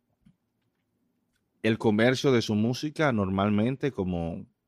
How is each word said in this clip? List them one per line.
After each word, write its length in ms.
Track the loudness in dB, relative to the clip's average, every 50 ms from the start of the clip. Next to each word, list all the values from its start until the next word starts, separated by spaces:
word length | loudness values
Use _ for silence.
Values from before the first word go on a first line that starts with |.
| _ _ _ _ _ _ _ _ _ _ _ _ _ _ _ _ _ _ _ _ _ _ _ _ _ _ _ _ _ _ _ _ -2
el 140 | -2 0
comercio 540 | 0 2 2 2 4 4 4 2 2 2 2
de 100 | 2 2
su 140 | 2 0 0
música 560 | 0 0 0 -2 -4 -6 -6 -4 -2 -2 0
normalmente, 800 | 0 0 -2 0 0 0 0 2 2 0 0 0 -2 -4 -6 -6
como, 540 | -4 -4 -4 -4 -4 -4 -4 -6 -8 -10 -14 -18 _ _ _